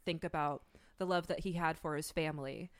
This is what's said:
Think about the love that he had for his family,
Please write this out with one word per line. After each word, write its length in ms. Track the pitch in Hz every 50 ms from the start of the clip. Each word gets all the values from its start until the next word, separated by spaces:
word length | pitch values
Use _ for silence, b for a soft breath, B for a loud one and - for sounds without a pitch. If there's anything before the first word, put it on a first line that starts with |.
| -
Think 200 | 180 170 160 -
about 400 | 170 - 160 147 147 147 - - b b b b b b b
the 80 | 185
love 200 | 180 185 175 170 -
that 120 | 208 -
he 120 | - 190 165
had 260 | 175 170 160 165 -
for 180 | - 165 156
his 140 | 147 160 -
family, 600 | - 170 160 156 151 151 139 135 135 - - 180 b b